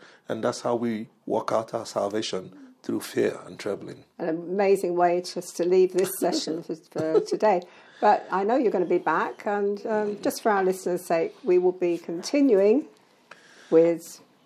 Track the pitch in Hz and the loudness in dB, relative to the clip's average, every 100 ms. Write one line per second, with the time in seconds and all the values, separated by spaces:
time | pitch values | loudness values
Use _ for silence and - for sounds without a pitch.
0 | - - - 110 120 120 123 120 120 110 | -20 -16 -10 -4 -4 -4 -4 -2 -2 -4
1 | 113 _ - 110 - 113 113 117 107 - | -8 _ -4 -4 -2 -2 -2 -8 -6 -4
2 | 101 107 110 92 92 - - _ - 113 | -2 -4 -4 -6 -8 -18 -20 _ -6 -6
3 | - 127 110 - - 90 104 95 90 - | -4 -2 -2 -2 -12 -10 -8 -8 -10 -16
4 | - - 170 165 170 196 196 196 180 175 | -18 -10 -6 -6 -4 0 2 2 2 2
5 | 175 175 180 - - - 175 185 185 180 | 2 2 -4 -10 -10 -4 2 4 4 2
6 | 185 - 175 160 - 165 - 165 - 156 | -2 0 -2 -2 -4 -8 -8 -12 -10 -6
7 | 156 160 - 370 214 180 - - - - | 0 2 0 0 2 2 -2 -16 -20 0
8 | 208 202 - 185 202 262 226 185 165 180 | 2 2 0 -2 0 2 2 0 0 0
9 | - 165 220 - 214 202 202 202 226 214 | 2 0 -2 -6 -4 -2 -2 -4 -4 -2
10 | 208 208 285 269 226 202 185 185 185 175 | -2 -4 -4 -2 0 2 2 0 -2 -4
11 | - 165 165 - 240 180 180 185 175 170 | 0 0 -2 -4 2 4 4 2 -2 -2
12 | - 170 - 294 277 196 202 254 - _ | -4 -8 -2 2 4 6 6 4 0 _
13 | _ _ - - _ - - 160 165 165 | _ _ -20 -20 _ -20 2 6 6 2
14 | - - _ _ | -6 -20 _ _